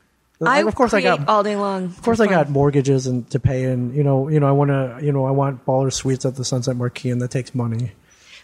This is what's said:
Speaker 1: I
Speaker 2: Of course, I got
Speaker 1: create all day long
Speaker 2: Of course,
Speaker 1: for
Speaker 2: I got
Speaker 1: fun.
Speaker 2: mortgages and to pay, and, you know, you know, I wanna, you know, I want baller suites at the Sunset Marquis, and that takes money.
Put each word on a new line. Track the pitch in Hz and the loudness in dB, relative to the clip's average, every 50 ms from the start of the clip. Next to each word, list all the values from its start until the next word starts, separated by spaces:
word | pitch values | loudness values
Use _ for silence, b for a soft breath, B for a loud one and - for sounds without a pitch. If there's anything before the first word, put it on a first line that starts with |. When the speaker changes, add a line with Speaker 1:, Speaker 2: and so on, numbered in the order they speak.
| _ _ _ _ _ _ _ - 165 | _ _ _ _ _ _ _ -4 0
Speaker 1:
I | 190 262 285 311 | 0 2 2 2
Speaker 2:
Of | 226 202 | 0 0
course, | - 262 226 - | 0 0 2 2
I | 208 180 | 2 2
got | 185 175 147 | 2 0 0
Speaker 1:
create | 143 143 | 0 2
all | 214 214 202 | 2 2 2
day | 208 208 | 0 -2
long | 202 202 202 196 190 185 | -2 -2 -2 -4 -4 -6
Speaker 2:
Of | 180 175 - - | -6 -8 -6 -2
course, | 233 233 220 | 0 2 4
Speaker 1:
for | 226 | 4
Speaker 2:
I | |
got | 202 196 170 147 | 4 4 2 2
Speaker 1:
fun. | 143 147 | 2 2
Speaker 2:
mortgages | 139 139 143 139 143 131 135 139 135 127 | 2 2 2 2 2 2 2 2 0 0
and | 131 127 123 117 - | 0 -2 -4 -4 -4
to | - 127 | -2 0
pay, | - - 135 131 131 | 0 0 0 0 0
and, | 131 131 123 123 120 123 | -2 -2 -2 -2 -2 -2
you | 147 147 | 0 2
know, | 139 139 131 135 147 | 2 2 2 0 2
you | 156 151 | 2 2
know, | 143 139 | 4 4
I | 139 | 4
wanna, | 139 143 139 139 135 131 127 117 127 147 | 4 2 2 2 0 -2 -4 -6 -4 -2
you | 147 139 | -2 0
know, | 139 131 | 0 0
I | 131 | 0
want | 135 139 139 139 139 120 - | 0 0 0 0 -2 -4 -4
baller | - 131 131 135 131 - | -2 0 0 0 0 -2
suites | - - 135 135 123 - | -2 -2 -2 -2 -2 -2
at | 135 127 | -4 -4
the | 135 123 | -4 -6
Sunset | - - 127 120 135 127 | -4 -4 -2 -2 -2 -2
Marquis, | 123 120 123 - - - 127 | -2 -4 -6 -6 -6 -4 -4
and | 123 123 | -4 -2
that | 123 123 | -4 -4
takes | - 135 120 - - | -4 -6 -6 -6 -4
money. | 127 120 117 113 113 123 110 - B B B B B B B B B | -4 -4 -4 -4 -4 -6 -8 -10 B B B B B B B B B